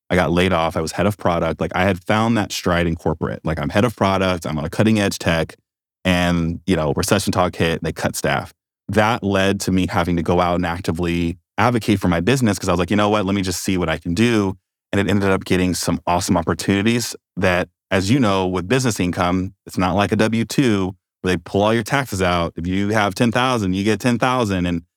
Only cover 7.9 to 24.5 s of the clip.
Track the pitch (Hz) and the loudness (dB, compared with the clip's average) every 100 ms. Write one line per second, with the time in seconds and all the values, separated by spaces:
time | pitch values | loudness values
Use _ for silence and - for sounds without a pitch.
7.9 | 78 - - 76 69 87 - _ _ - | -4 -6 -4 -2 -4 -6 -16 _ _ -4
8.9 | 104 107 107 98 98 98 98 - 92 90 | 0 2 0 0 2 2 0 0 0 0
9.9 | 92 87 87 80 90 87 87 87 85 95 | 0 0 0 0 2 2 0 -2 -4 -4
10.9 | 82 87 85 85 82 _ - 117 120 - | -4 -2 -2 -2 -4 _ 0 2 2 0
11.9 | 101 92 85 87 135 117 95 92 87 87 | 0 2 0 2 2 2 0 0 0 2
12.9 | 104 104 107 98 104 92 87 - 92 82 | 2 2 0 0 -2 -2 -4 -2 -2 0
13.9 | 80 92 85 117 113 98 95 _ _ _ | -4 -4 0 2 2 0 -4 _ _ _
14.9 | 101 101 101 98 95 98 92 90 87 - | -2 2 2 2 0 0 0 0 0 -2
15.9 | 87 - 87 - 87 85 85 - 98 107 | -2 0 0 2 0 0 -2 0 2 2
16.9 | 120 113 - _ - 95 90 87 _ _ | 0 -2 -10 _ -2 0 2 -2 _ _
17.9 | 95 95 143 110 95 92 92 90 131 127 | -2 2 2 2 2 0 -2 0 0 0
18.9 | 101 90 87 90 92 92 - - - 90 | 0 -2 0 0 0 -2 -8 -10 -2 0
19.9 | 90 101 104 110 113 113 - 131 101 92 | 0 0 2 2 0 -2 0 2 2 0
20.9 | - _ _ 92 90 - 98 104 117 - | -6 _ _ -2 -2 -2 0 2 2 0
21.9 | 139 131 95 90 87 85 - 85 95 101 | -2 -2 -2 0 0 -2 -4 -4 -2 0
22.9 | 110 101 95 120 123 127 123 98 92 101 | 0 0 0 0 0 0 0 0 0 0
23.9 | 107 127 120 131 127 110 | 0 0 0 0 0 0